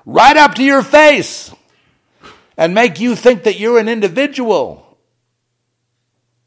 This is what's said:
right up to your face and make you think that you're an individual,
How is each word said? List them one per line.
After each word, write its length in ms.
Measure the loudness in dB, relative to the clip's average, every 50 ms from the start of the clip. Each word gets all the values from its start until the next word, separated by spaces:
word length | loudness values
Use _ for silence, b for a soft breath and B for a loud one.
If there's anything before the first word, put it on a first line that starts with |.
| b
right 320 | -4 0 4 4 4 4
up 180 | 4 2 2 2
to 60 | -2
your 200 | 0 0 0 0
face 680 | 0 2 2 4 4 4 4 2 -2 -8 -12 -16 -18 -20 -20 _ _ _ _ _ _ _ _ _ _ _ B B B B B B B B B -4
and 160 | -2 0 0
make 260 | 0 0 0 -2 -4
you 160 | -4 -4 -4
think 280 | 2 2 0 0 2 -2
that 140 | -4 -4 -2
you're 200 | -4 0 0 0
an 100 | 0 -2
individual, 1120 | -4 -4 -4 -4 -2 -4 -4 -4 -4 -6 -4 -4 -2 -4 -4 -6 -10 -20 _ _ _ _ _ _ _ _ _ _ _ _ _ _ _ _ _ _ _ _ _ _ _ _ _ _ _ _ _ _ _ _ _